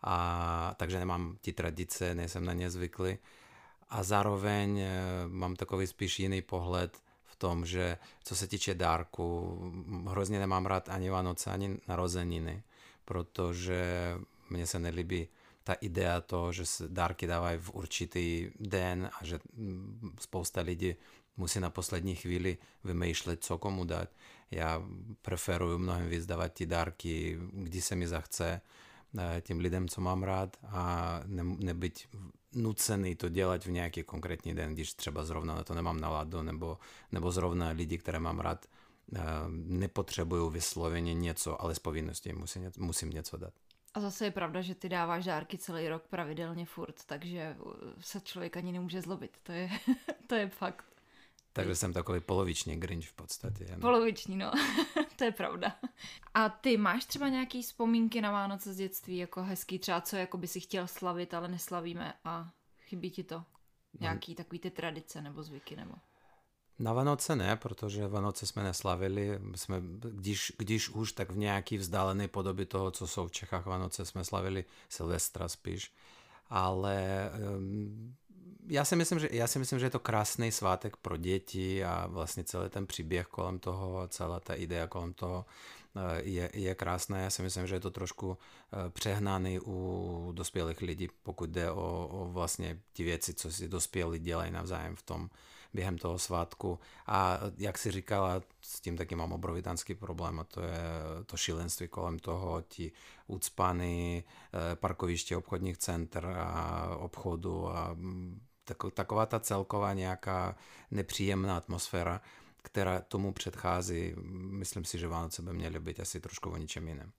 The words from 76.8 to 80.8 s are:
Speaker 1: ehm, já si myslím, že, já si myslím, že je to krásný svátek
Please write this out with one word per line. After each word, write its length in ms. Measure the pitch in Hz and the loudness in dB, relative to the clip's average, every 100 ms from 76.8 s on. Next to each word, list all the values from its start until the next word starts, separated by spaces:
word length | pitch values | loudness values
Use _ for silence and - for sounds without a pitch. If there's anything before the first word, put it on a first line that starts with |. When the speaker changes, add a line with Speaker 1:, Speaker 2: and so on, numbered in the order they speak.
| 98 98 95 98 101 | 4 4 2 2 0
Speaker 1:
ehm, 800 | 110 101 101 95 104 104 107 113 131 _ 190 180 - - | -2 -2 -2 -2 -2 -4 -6 -12 -14 _ -20 -20 -18 0
já 180 | 143 | 2
si 120 | 143 175 | 6 6
myslím, 220 | 165 170 | 6 4
že, 100 | 156 | 2
já 140 | - 117 | 4 4
si 120 | 139 | 2
myslím, 200 | 131 131 | 2 2
že 80 | 127 | 4
je 40 | |
to 80 | 123 | 2
krásný 540 | - 110 104 - 117 | 2 4 4 2 2
svátek 440 | 107 95 92 | 2 4 4